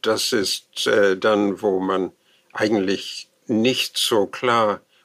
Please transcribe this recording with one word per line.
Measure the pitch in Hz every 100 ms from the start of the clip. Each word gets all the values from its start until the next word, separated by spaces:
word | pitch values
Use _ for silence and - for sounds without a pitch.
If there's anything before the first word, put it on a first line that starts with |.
das | 113 107 -
ist, | 120 95 - - - -
äh, | 110 101 95
dann, | 110 104 101 90
wo | 107 92
man | 95 95 90 - _ _ _
eigentlich | - 107 107 95 95 - - - _ -
nicht | 107 117 127 - -
so | - 110 95
klar | - 127 117 107 95 - _